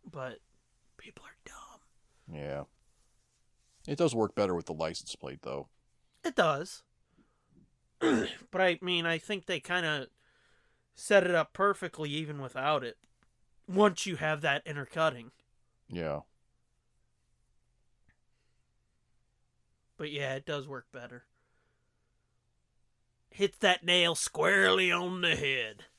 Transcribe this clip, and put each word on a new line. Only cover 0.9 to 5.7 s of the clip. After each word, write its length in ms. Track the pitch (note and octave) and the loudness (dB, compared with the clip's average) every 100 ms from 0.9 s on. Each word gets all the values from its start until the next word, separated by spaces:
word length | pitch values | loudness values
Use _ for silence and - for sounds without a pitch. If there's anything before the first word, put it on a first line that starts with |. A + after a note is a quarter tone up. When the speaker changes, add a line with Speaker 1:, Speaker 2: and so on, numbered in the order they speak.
| - | -20
Speaker 1:
people 280 | - - - | -20 -20 -20
are 120 | - - | -20 -20
dumb. 880 | - - - _ _ _ _ - A2 | -20 -20 -20 _ _ _ _ -16 -10
Speaker 2:
Yeah. 280 | C#3+ C#3 C#3+ _ _ _ _ _ _ _ _ _ _ _ - | -8 -8 -10 _ _ _ _ _ _ _ _ _ _ _ -10
It 100 | C#3+ | 0
does 160 | E3 A#2 | 0 2
work 180 | G#2+ - | 0 2
better 200 | G2+ F2 | 0 0
with 100 | D#2 | -4
the 80 | |
license 420 | D#2+ D#2+ E2+ - - | -4 -4 -4 -12 -12
plate, 260 | C2+ C2+ | -12 -12
though. 240 | - C#2 - | -10 -10 -10